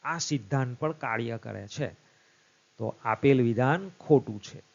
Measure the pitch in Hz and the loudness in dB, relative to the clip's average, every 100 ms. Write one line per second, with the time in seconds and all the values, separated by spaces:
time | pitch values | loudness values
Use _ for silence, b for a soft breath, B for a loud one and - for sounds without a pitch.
0 | 147 165 - 147 101 139 127 120 156 156 | -6 -6 -2 -4 0 -2 -2 -2 -4 -4
1 | 131 113 117 113 110 101 101 - 127 - | -4 -2 -2 -6 -10 -12 -10 -6 -6 -8
2 | b b b b b b b _ 113 - | b b b b b b b _ -8 -4
3 | 113 110 139 135 117 113 127 170 190 - | -2 2 4 6 4 2 2 2 -4 -14
4 | - 143 - 104 - - _ | 4 4 4 -12 -12 -18 _